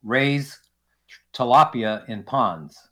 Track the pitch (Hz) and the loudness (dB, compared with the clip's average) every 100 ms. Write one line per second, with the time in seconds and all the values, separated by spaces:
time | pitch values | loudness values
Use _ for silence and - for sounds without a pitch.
0 | 107 127 139 143 143 - _ _ _ _ | 0 0 0 -2 -6 -16 _ _ _ _
1 | _ - _ - 123 131 151 123 110 107 | _ -20 _ -6 4 6 6 2 -4 -6
2 | - 107 98 135 110 82 76 - _ | -8 -12 -6 -2 -2 -4 -14 -20 _